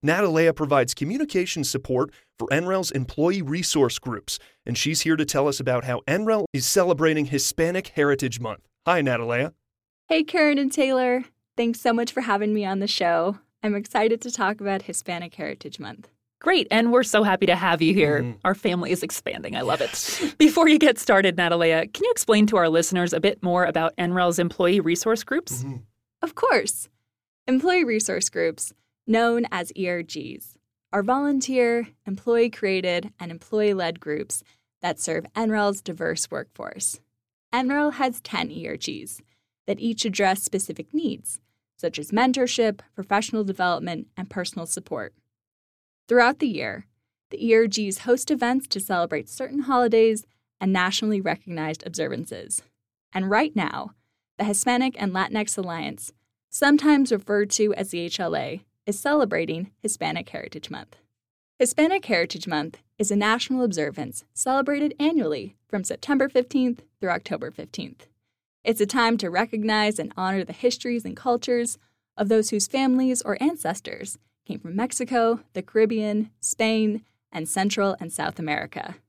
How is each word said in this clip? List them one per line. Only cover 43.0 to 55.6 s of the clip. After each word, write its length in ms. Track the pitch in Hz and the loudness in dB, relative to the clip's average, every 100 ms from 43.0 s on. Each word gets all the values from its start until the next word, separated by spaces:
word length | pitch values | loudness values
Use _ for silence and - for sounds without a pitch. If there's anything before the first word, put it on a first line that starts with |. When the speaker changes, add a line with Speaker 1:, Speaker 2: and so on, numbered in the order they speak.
| 190 202 214 220 | 0 0 0 -2
Speaker 2:
development, 600 | 196 190 180 165 170 165 - - | -2 0 0 0 -4 -8 -10 -12
and 140 | 190 | -10
personal 360 | 220 214 - 165 | -6 -8 -8 -8
support. 460 | - - 143 98 _ _ _ _ _ _ _ _ _ _ | -8 -6 -8 -8 _ _ _ _ _ _ _ _ _ _
Throughout 300 | 247 240 - | 4 6 4
the 100 | 285 | -2
year, 380 | 185 113 98 - _ _ _ _ | -2 -6 -8 -14 _ _ _ _
the 140 | - | -6
E 100 | 233 | 4
R 120 | 220 226 | 4 4
Gs 320 | 196 208 196 | 0 -4 -4
host 320 | - 254 - | 0 0 2
events 380 | 294 240 254 - | 0 2 0 -2
to 100 | 196 | -6
celebrate 500 | 196 185 170 151 - | -2 0 0 -4 -6
certain 340 | - 262 269 | -10 -6 -4
holidays 640 | 262 254 240 226 220 214 - _ _ _ | 0 2 4 6 6 4 -6 _ _ _
and 120 | 190 | 0
nationally 480 | 190 180 196 220 208 | 2 2 0 0 0
recognized 640 | 190 190 - 170 156 156 | -2 -4 -6 -6 -6 -6
observances. 800 | - 160 151 135 165 90 - - _ _ _ _ _ | -10 -6 -4 -4 -8 -12 -8 -10 _ _ _ _ _
And 160 | 190 190 | -4 2
right 260 | 208 302 220 | 2 2 0
now, 380 | 165 - - _ _ _ _ _ | -2 -4 -10 _ _ _ _ _
the 60 | |
Hispanic 500 | 208 202 - 247 262 - | -2 0 0 0 0 -2
and 120 | 202 | -4
Latinx 460 | 185 190 214 214 | -2 -2 -2 -4
Alliance, 540 | - | -6